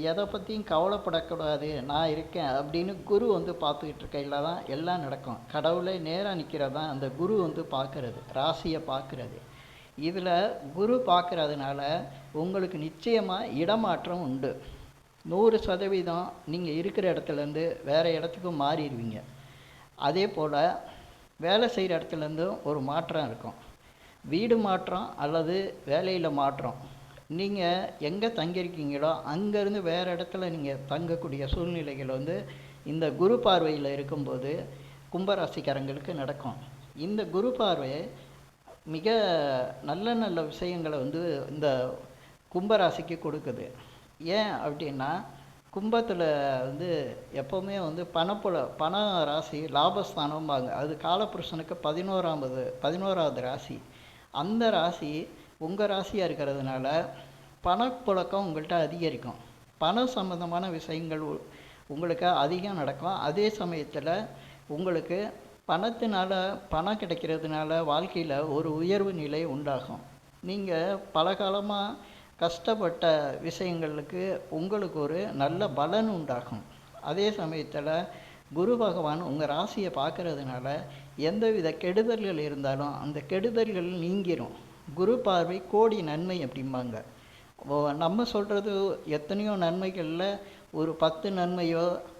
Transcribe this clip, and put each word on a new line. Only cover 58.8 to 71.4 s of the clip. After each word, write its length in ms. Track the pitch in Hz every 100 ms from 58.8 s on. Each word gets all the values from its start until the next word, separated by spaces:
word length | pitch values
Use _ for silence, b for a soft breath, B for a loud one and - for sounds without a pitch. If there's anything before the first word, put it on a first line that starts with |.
| 151 170 165 131 123 - - - - -
பணம் 300 | 160 208 254
சம்பந்தமான 640 | 254 185 175 175 170 190
விஷயங்கள் 500 | 165 160 160 165 156
உ-, 220 | 151 151 - B B B -
உங்களுக்கு 400 | 143 170 170 175
அதிகம் 480 | 165 143 180 196 185
நடக்கும். 380 | 139 139 160
அதே 360 | 190 143 160 208
சமயத்துல 760 | 214 180 165 147 147 143 185 220 B B B -
உங்களுக்கு 640 | 147 185 165 160 175 214 - - - -
பணத்தினால, 880 | 165 214 233 226 196 185 190 185 202 -
பணம் 300 | 156 180 214
கிடைக்கிறதுனால 800 | 185 165 160 160 156 156 156 165
வாழ்க்கையில 720 | 160 147 185 185 160 139 156
ஒரு 220 | 143 160 151
உயர்வு 380 | 170 202 196
நிலை 320 | 180 147 147 165
உண்டாகும். 540 | 135 147 131 131 110 - - - -
நீங்க 560 | 175 202 190 165 175 196 190
பல 240 | 160 170
காலமா 600 | 190